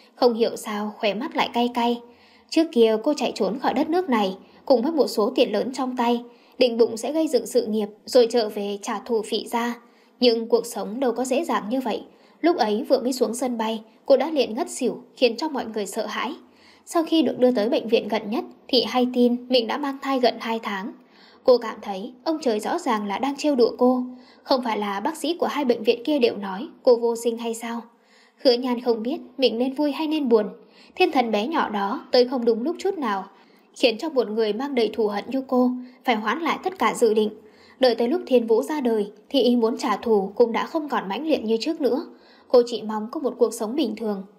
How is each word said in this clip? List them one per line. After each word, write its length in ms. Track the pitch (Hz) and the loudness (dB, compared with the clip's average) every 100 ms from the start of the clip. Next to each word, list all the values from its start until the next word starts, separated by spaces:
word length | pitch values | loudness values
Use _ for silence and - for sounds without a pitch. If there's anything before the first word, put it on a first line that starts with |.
| _ | _
Không 200 | - 247 | 2 2
hiểu 220 | 226 220 202 | 4 0 -2
sao 380 | 226 208 208 - | -8 -6 -6 -4
khóe 180 | 214 | -2
mắt 220 | 196 311 277 | -2 -4 -2
lại 140 | - | -2
cay 180 | 240 240 | 0 0
cay. 260 | 247 240 240 - - _ _ _ | 0 0 -2 -8 -20 _ _ _
Trước 160 | 311 330 | 0 2
kia 240 | 240 220 220 | 4 4 4
cô 100 | 302 | 0
chạy 180 | 294 247 | 0 -2
trốn 240 | - 190 247 | -2 -2 -2
khỏi 160 | 254 | -2
đất 160 | 254 302 | 0 0
nước 180 | 349 359 | 0 0
này, 280 | 226 196 190 - - | 0 0 -4 -16 -6
cùng 180 | - 247 | 2 2
với 100 | 262 | 2
một 140 | 330 208 | 0 0
số 260 | - 214 | 0 0
tiền 180 | 262 214 | 2 0
lớn 200 | 208 220 | 0 -4
trong 240 | 277 254 254 | -4 -4 -2
tay, 260 | 240 240 - - _ - | 0 0 -4 -20 _ 0
định 200 | 254 226 | 2 4
bụng 180 | 226 220 | 2 0
sẽ 160 | 269 | -4
gây 160 | 311 320 | -2 0
dựng 180 | 240 - | 0 0
sự 200 | 247 220 | -2 0
nghiệp 220 | 214 208 - | -2 -4 -8
rồi 220 | - 254 233 | 2 4 4
trở 180 | 240 214 | 2 0
về 300 | 214 202 202 | -4 -6 -6
trả 160 | 254 208 | -6 -6
thù 240 | - 226 | -2 -4
Phỉ 240 | 208 220 - | -2 -6 -2
gia. 280 | 233 240 233 - _ _ - | -4 -4 -6 -14 _ _ 0
Nhưng 280 | 240 240 226 | 2 2 2
cuộc 180 | 233 - | 0 0
sống 340 | 208 190 226 | -8 -8 -2
đâu 120 | 262 | -2
có 120 | 233 | -2
dễ 200 | 262 254 | -2 -2
dàng 180 | 233 214 202 | 0 -2 -2
như 120 | 262 | -4
vậy. 220 | 254 202 - _ _ _ | -4 -6 -8 _ _ _
Lúc 160 | 320 - | 2 2
ấy 280 | 214 208 - | 2 0 0
vừa 120 | 277 | 0
mới 120 | 240 | 0
xuống 220 | 262 214 | 0 -2
sân 240 | 240 254 233 | 0 -4 -2
bay, 240 | 220 220 - _ - | -4 -6 -10 _ 2
cô 100 | 262 | 4
đã 140 | 294 | 4
liền 240 | 302 214 | 0 0
ngất 160 | 220 349 | -2 -6
xỉu, 320 | - 240 - - - | -4 -4 -4 -10 0
khiến 200 | 240 226 | 0 2
cho 120 | 311 | -4
mọi 160 | 262 220 | -4 -6
người 120 | 214 196 | -6 -6
sợ 200 | - 214 | -6 -6
hãi. 280 | 214 240 349 - _ _ _ - | -6 -6 -8 -18 _ _ _ -4
Sau 160 | 339 | -2
khi 200 | 320 320 | 2 2
được 160 | 247 247 | 2 4
đưa 120 | 247 | 4
tới 180 | 247 214 | 4 0
bệnh 200 | 285 226 | 0 2
viện 200 | 226 208 | 0 2
gần 220 | 220 202 | -4 -2
nhất 140 | 254 - - - | -6 -6 -14 -2
thì 140 | 247 | 0
hay 240 | 214 254 247 | 2 0 2
tin 340 | 247 240 247 - | 4 4 2 0
mình 180 | 254 220 | 0 0
đã 120 | 240 | -2
mang 200 | 277 269 | -4 -6
thai 180 | 269 269 | -2 2
gần 140 | 233 - | 2 0
hai 200 | 226 226 | -4 -6
tháng. 300 | 220 196 226 - _ _ - _ - | -4 -6 -8 -12 _ _ -20 _ 2
Cô 120 | 240 | 2
cảm 180 | 226 208 | 0 -10
thấy 300 | 214 190 214 - | -10 -10 -10 -8
ông 140 | 330 311 | -6 -2
trời 180 | 262 214 | -2 -2
rõ 180 | 214 330 | -2 -4
ràng 280 | 277 214 202 | -2 -2 -2
là 120 | 202 | -4
đang 180 | 262 277 | -4 -2
trêu 200 | 302 262 | 0 2
đùa 160 | 226 - | 2 4
cô. 240 | 247 254 254 - - - | 2 2 -4 -10 -20 -8
Không 200 | - 269 | -2 0
phải 160 | 247 208 | 0 -4
là 220 | 208 196 | -4 -4
bác 160 | 247 320 | -4 -4
sĩ 200 | 285 349 | -4 -2
của 100 | 226 | -4
hai 180 | 269 | 0
bệnh 180 | 269 233 | 0 2
viện 220 | 214 - | 2 0
kia 140 | - 294 | 0 2
đều 180 | 233 202 | 2 0
nói 320 | 196 190 311 - | -6 -8 -10 0
cô 140 | 262 233 | 4 4
vô 200 | 233 226 | 2 -2
sinh 220 | 240 226 | -4 -4
hay 160 | 233 | -6
sao? 260 | 226 233 233 - _ _ _ _ _ | -6 -8 -10 -12 _ _ _ _ _
Hứa 100 | 277 | 2
Nhan 280 | 240 262 240 | 2 0 0
không 220 | 247 226 | 0 0
biết 180 | 233 330 - - | -2 -6 -8 0
mình 200 | 247 226 | 2 2
nên 160 | 262 | -2
vui 180 | 269 294 | 0 -2
hay 140 | 269 311 | 0 -2
nên 220 | 311 269 | 0 4
buồn. 180 | 226 202 - - _ - | 4 2 -8 -20 _ -8
Thiên 180 | - 359 | 0 2
thần 180 | 277 240 | 2 2
bé 160 | 208 240 | 0 0
nhỏ 220 | 302 - | -2 -2
đó 380 | 208 202 285 - | -2 -2 -4 2
tới 160 | 247 247 | 2 4
không 160 | 262 | 2
đúng 180 | 233 220 | 0 0
lúc 140 | 262 349 | -2 -2
chút 200 | 381 392 | -4 -2
nào, 260 | 240 196 190 - _ _ _ | -2 -4 -6 -16 _ _ _
khiến 240 | - 247 220 | 0 0 2
cho 100 | 320 | -2
một 200 | 269 202 | -2 0
người 240 | 214 220 | 0 0
mang 220 | 208 277 | -2 -2
đầy 160 | 254 220 | 0 0
thù 140 | 226 208 | 0 -2
hận 160 | 202 233 | -2 -4
như 160 | 269 262 | -6 0
cô 240 | 247 247 - - - | 2 2 0 -8 -6
phải 120 | - 220 | -2 0
hoãn 240 | 220 294 | 0 -2
lại 180 | 330 311 | -2 -4
tất 140 | 370 - | -4 0
cả 160 | 226 | 0
dự 200 | - 233 | 2 2
định. 160 | 214 214 - - _ - - | 4 0 -2 -18 _ -20 0
Đợi 140 | 254 | 2
tới 140 | 233 240 | 2 0
lúc 140 | 359 - | -2 2
Thiên 200 | 247 226 | 2 4
Vũ 160 | 220 | 2
ra 180 | 269 302 | 0 -2
đời 320 | 240 220 202 - - | 0 0 -2 -10 -4
thì 140 | 277 | 2
ý 140 | 247 240 | 4 4
muốn 220 | 220 262 | 2 0
trả 180 | 247 196 | -2 -2
thù 360 | 233 208 190 | 2 2 2
cũng 180 | - 240 | 2 2
đã 140 | 226 - | 0 -4
không 220 | 330 302 | -4 -4
còn 200 | 214 185 | -4 -4
mãnh 180 | 202 311 | -4 -2
liệt 180 | 269 | 0
như 120 | 220 226 | 0 -2
trước 200 | 294 330 | -2 -2
nữa. 260 | 254 262 - - _ _ _ | 0 -2 -6 -16 _ _ _
Cô 140 | 247 240 | 4 4
chỉ 160 | 220 | -2
mong 260 | 214 214 220 | -6 -8 -8
có 100 | 320 | -6
một 140 | 254 - | -4 2
cuộc 160 | 226 | 0
sống 220 | - 214 285 | 0 -4 -2
bình 200 | 240 214 | -2 -2
thường, 260 | 220 196 190 | -6 -6 -10